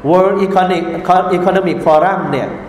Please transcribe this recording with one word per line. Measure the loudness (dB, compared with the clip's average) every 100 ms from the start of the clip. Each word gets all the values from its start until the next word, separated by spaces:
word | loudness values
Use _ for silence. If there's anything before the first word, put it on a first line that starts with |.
| 2
World | 2 2 2 0
Economic, | 0 0 -2 -4 -6 0 0 2 0
Economic | 0 0 -2 -2
Forum | 2 2 2 -2 -4
เ | -4
นี่ |
ย | -6 -10